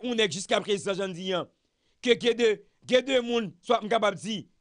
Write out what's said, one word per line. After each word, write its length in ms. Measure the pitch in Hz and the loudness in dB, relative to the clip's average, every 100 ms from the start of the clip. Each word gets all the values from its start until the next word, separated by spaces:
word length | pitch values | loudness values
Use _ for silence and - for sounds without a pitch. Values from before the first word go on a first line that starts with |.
yon 160 | 247 226 | -2 0
nèg 160 | 214 | -2
jiska 260 | 160 - 214 | -2 -2 -2
prezidan. 380 | 202 202 202 190 | 0 -2 -2 -4
Jan 140 | 196 | -6
n 40 | 170 | -6
di 140 | 185 180 | -4 -4
an, 100 | - _ _ _ _ _ | -6 _ _ _ _ _
ke 140 | 247 233 | 2 2
gen 160 | 240 226 | 2 2
de 140 | 226 202 - _ - | 2 0 -6 _ 2
gen 180 | 247 247 | 2 4
de 140 | 262 | 0
moun, 300 | 240 233 196 - | 2 -2 -2 -6
swa 160 | - 226 | 0 0
m 60 | 208 | 0
kapab 280 | 226 208 170 | 0 2 -2
di 240 | 196 208 - _ | -6 -8 -10 _